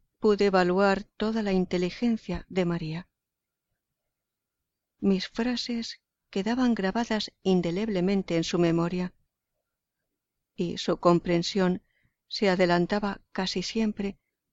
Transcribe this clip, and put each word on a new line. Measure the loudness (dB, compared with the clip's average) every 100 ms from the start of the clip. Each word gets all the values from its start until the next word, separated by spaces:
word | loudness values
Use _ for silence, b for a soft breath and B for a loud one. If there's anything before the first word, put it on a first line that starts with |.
| _ _
pude | 0 4 4
evaluar | 4 4 4 2 2
toda | -4 -6 -4 -2
la | 0
inteligencia | 0 0 0 -2 -2 -2 -2 -4 -8 -4
de | -2
María. | 0 -2 -4 -8 -12 _ _ _ _ _ _ _ _ _ _ _ _ _ _ _ _ _ _ _
Mis | 0 0 -2
frases | -4 -4 -4 -6 -6 -8 -12 _ _ _
quedaban | -6 -2 2 2
grabadas | 2 0 -2 -2 -4 -6 -4
indeleblemente | 2 2 2 -2 -2 0 0 0 0 -2
en |
su | 0 2
memoria, | 2 2 0 -4 -6 -10 _ _ _ _ _ _ _ _ _ _ _ _ _ -6
y | -6 -4
su | -4 0
comprensión | 4 4 2 -2 0 0 0 -2 -6 _ _ _ _
se | -2 0
adelantaba | 4 4 4 2 0 -4 -6 -10
casi | -6 -4 -4
siempre | -4 -2 -2 -2 -6 -10 _ _ _